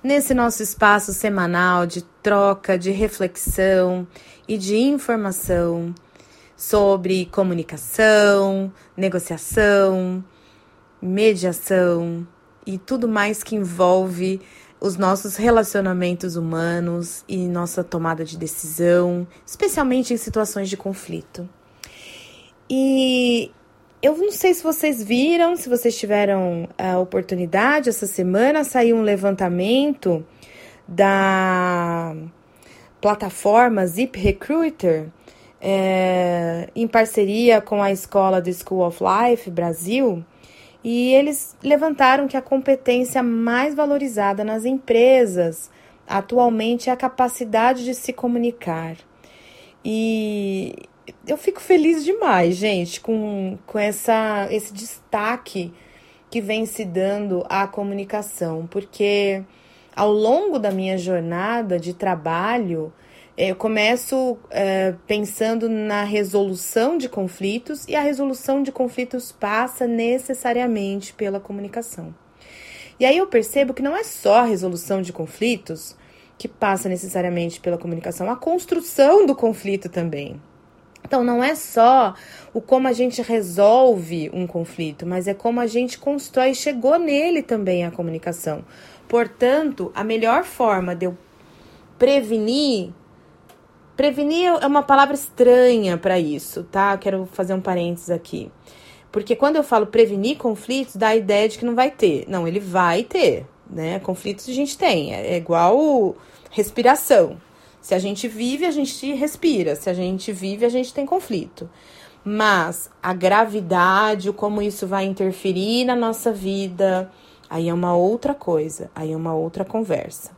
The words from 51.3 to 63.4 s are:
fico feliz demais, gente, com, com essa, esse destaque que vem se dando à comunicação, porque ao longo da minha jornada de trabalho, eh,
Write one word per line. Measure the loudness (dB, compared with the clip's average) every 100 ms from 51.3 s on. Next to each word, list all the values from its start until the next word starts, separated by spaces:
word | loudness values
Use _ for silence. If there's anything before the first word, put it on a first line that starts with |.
| -2
fico | -2 -6
feliz | 2 4 4 2
demais, | 0 0 2 4 2
gente, | 0 -2 -2 -4 -8
com, | -4 -4 -2 -4 -6 -8
com | -8 -4
essa, | -2 -2 0 0 0 -2 -2
esse | -4 -6
destaque | -14 -14 -16 _ -4 -2 -4 -8 -8 -10 -12 -20 -20 -20 _ _
que | -8
vem | -4 -4
se | -4 -6
dando | -6 -2 -2 -2 -4 -4 -2
à | -2 -2
comunicação, | -4 -6 -6 -6 -8 -8 -8 -6 -6 -6
porque | -10 -10 -2 0 2 0 -2 -8 _ _ _ _
ao | -2 2
longo | 4 4 2 2 -2
da | -2
minha | -2 -2
jornada | -4 -2 -2 -2 -4 -2 -4 -2 -4
de | -4
trabalho, | -4 -2 -2 -2 -2 -2 -2 -2 -4 -8 _ _ -20 -18
eh, | -4